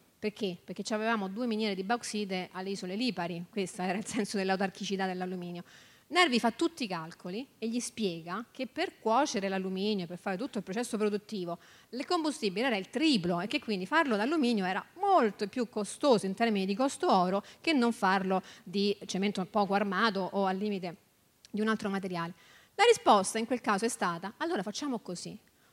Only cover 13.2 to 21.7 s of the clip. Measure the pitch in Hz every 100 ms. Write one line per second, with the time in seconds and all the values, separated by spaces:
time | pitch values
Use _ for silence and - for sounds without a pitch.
13.2 | 175 175 208 294 - 202 190 311 302 208
14.2 | 233 330 240 220 185 190 - 339 403 359
15.2 | 226 - 202 - 226 214 202 - 294 220
16.2 | 190 190 233 202 190 202 269 - 359 190
17.2 | 180 196 - - - 294 233 226 190 190
18.2 | 190 190 - - - 190 202 196 190 185
19.2 | 202 196 180 220 196 202 202 185 226 196
20.2 | 180 196 190 190 214 196 180 165 _ _
21.2 | _ _ - 208 214